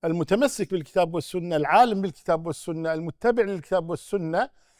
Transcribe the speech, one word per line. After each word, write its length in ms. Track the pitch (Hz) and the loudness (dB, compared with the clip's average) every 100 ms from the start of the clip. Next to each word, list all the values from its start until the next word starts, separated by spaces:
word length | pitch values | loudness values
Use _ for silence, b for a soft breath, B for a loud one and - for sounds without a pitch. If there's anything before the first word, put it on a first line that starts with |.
المتمسك 640 | 165 170 151 202 269 - 185 | -2 -2 0 2 0 -2 -4
بالكتاب 440 | 185 147 190 180 | -4 -2 0 0
والسنة، 420 | 165 - 180 175 160 | -2 -6 -6 -2 -2
العالم 440 | 147 180 247 202 | 4 6 6 4
بالكتاب 460 | 190 - - 165 165 | -4 -6 -2 -2 0
والسنة، 480 | 156 - 165 160 | -8 -6 -6 -4
المتبع 480 | 160 165 - 233 240 | -4 -6 -2 0 2
للكتاب 480 | 202 196 - 190 165 | 0 -2 -2 -2 -2
والسنة، 600 | 165 - 202 160 170 254 _ _ _ | -8 -4 -4 0 -2 -2 _ _ _